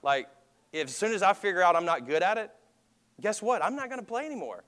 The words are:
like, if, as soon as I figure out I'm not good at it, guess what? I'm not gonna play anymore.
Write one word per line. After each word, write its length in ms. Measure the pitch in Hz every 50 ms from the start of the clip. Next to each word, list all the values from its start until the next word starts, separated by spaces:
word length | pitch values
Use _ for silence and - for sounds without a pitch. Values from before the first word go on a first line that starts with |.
like, 280 | - 139 139 135 - - - _ _ _ _ _ _ _
if, 160 | - 156 151
as 80 | 131 127
soon 160 | - 202 220
as 100 | 226 196
I 120 | 196 190 202
figure 280 | - - 202 185 180
out 140 | 180 175 170
I'm 100 | 165 170
not 220 | 170 165 139 123
good 160 | 123 151 160 175
at 140 | 190 220
it, 120 | 226 214 - - _ _ _ _ _ _ _ _ _ _ _ _ -
guess 220 | - 208 214 -
what? 200 | 208 233 254 196
I'm 140 | 151 190 262
not 140 | 285 269 247
gonna 120 | 262 254
play 240 | 208 - 226 240 302
anymore. 380 | 311 294 220 156 117 95 90 _